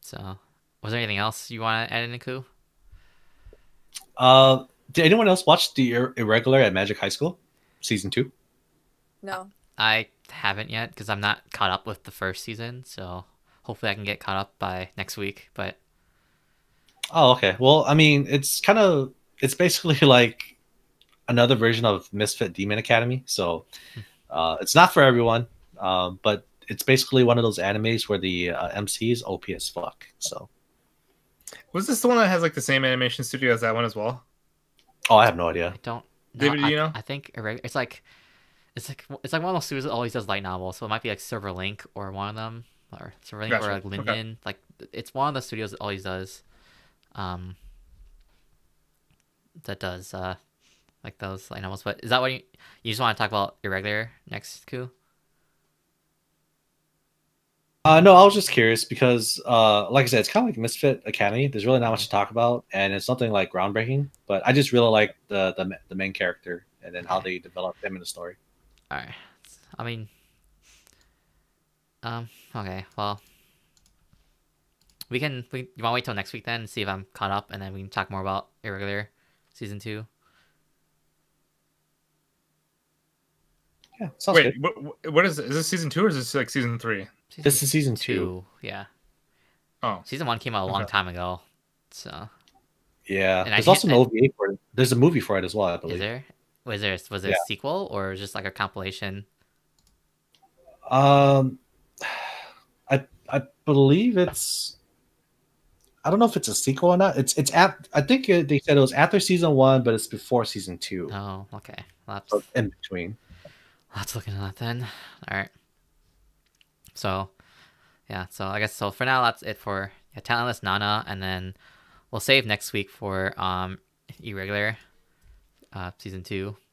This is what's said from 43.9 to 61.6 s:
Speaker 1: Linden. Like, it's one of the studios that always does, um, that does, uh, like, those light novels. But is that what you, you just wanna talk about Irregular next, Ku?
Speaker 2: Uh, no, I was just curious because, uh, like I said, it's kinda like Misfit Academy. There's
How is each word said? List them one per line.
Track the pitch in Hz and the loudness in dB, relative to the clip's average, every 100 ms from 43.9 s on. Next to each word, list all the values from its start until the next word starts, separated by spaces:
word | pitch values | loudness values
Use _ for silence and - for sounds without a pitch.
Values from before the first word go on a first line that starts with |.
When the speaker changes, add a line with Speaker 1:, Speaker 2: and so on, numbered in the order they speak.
| 98 | -10
Speaker 1:
Linden. | 104 110 110 113 | -6 -6 -6 -14
Like, | - 98 _ _ - | -14 -14 _ _ -18
it's | - 117 | -16 -14
one | 131 143 | -4 -4
of | |
the | 135 | -4
studios | - 110 107 | -8 -10 -10
that | 101 | -10
always | 101 98 | -8 -8
does, | 95 92 95 - _ _ _ _ _ _ _ - | -8 -10 -10 -16 _ _ _ _ _ _ _ -12
um, | 95 90 90 92 - - _ - - _ _ _ _ _ _ _ _ _ _ _ _ _ _ - | -10 -10 -12 -18 -20 -20 _ -20 -20 _ _ _ _ _ _ _ _ _ _ _ _ _ _ -20
that | - 98 | -14 -10
does, | 95 90 92 | -8 -10 -12
uh, | 95 92 92 _ _ _ _ _ _ | -10 -10 -10 _ _ _ _ _ _
like, | 110 - | -20 -14
those | 98 95 - | -12 -12 -14
light | - | -14
novels. | 95 98 | -12 -10
But | - 101 | -8 -10
is | - | -2
that | 123 | -2
what | 131 | -2
you, | 127 - _ - _ | -6 -14 _ -20 _
you | 117 | -8
just | 110 | -2
wanna | 127 | 0
talk | 107 107 | 0 -2
about | 107 101 - | 0 -2 -4
Irregular | 104 95 101 104 113 _ - | -6 -4 -4 -4 -6 _ -14
next, | 104 - - - | -14 -14 -20 -14
Ku? | 127 127 _ _ _ _ _ _ _ _ _ _ _ _ _ _ _ _ _ _ _ _ _ _ _ _ _ _ _ _ _ 156 | -12 -12 _ _ _ _ _ _ _ _ _ _ _ _ _ _ _ _ _ _ _ _ _ _ _ _ _ _ _ _ _ 6
Speaker 2:
Uh, | 160 | 10
no, | 185 | 12
I | 180 | 12
was | 202 | 12
just | 202 185 | 8 0
curious | - 113 113 | 2 4 4
because, | - 120 127 120 107 - - | -2 2 2 4 0 -6 2
uh, | 117 110 104 98 | 4 6 4 4
like | 131 | 2
I | 123 | 4
said, | 117 | 2
it's | 107 | 2
kinda | 208 247 | 0 0
like | 113 | -2
Misfit | 117 - 143 123 - | -6 0 0 0 -4
Academy. | 104 101 110 139 | -2 0 0 -2
There's | 113 | -2